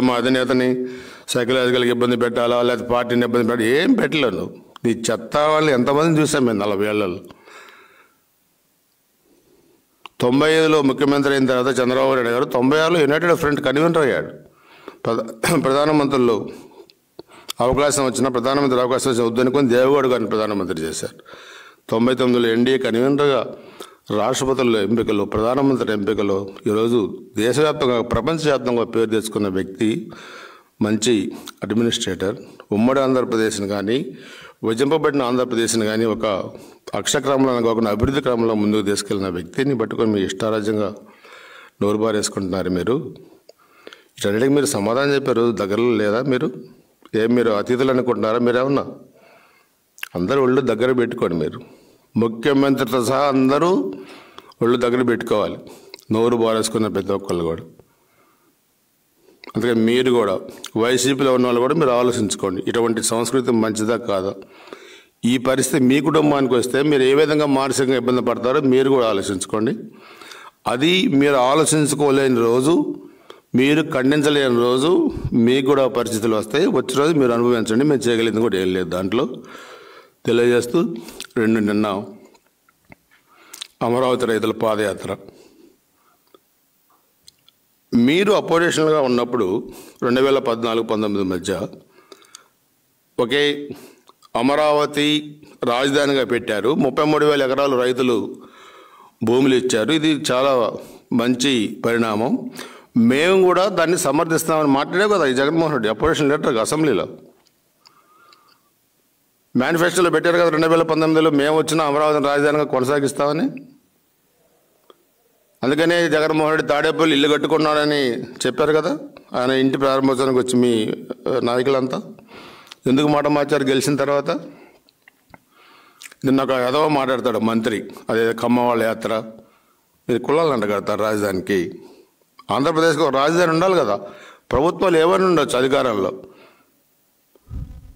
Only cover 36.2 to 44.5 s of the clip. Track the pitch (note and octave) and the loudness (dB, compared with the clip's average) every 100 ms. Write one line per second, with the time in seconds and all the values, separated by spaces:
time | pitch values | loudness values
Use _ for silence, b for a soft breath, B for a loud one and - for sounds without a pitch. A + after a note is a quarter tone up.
36.2 | A2 F#2 - - B B - G#2+ G2 D3 | -2 -4 -6 -14 B B -10 -8 -4 -2
37.2 | C3 C3+ C3+ B2 A2+ A2 A2 G#2 B2+ C#3 | 0 0 2 2 0 0 0 0 -2 -2
38.2 | C3 A#2 A2+ G#2+ G#2 G#2+ G#2 G2+ - G2+ | -2 0 0 0 0 0 -2 -4 -4 -6
39.2 | F#2+ F2 E2+ - C3+ B2 G#2+ - A2 G#2 | -4 -6 -8 -4 -2 -2 -4 -2 0 0
40.2 | F#2 G2 A2+ A2 G#2 G#2+ G2 G#2+ - B | -2 -4 -4 -2 -2 -4 -4 -8 -18 B
41.2 | B B B B B B G2+ G#2+ A2+ G#2 | B B B B B B -2 0 0 -2
42.2 | G#2 - F#2+ F#2+ F2+ F2+ F2 C#3 - - | -4 -6 -4 -4 -2 -2 -2 -4 -4 -16
43.2 | B B B B B B B B B - | B B B B B B B B B -6
44.2 | G#2 G#2+ C3+ | -2 0 2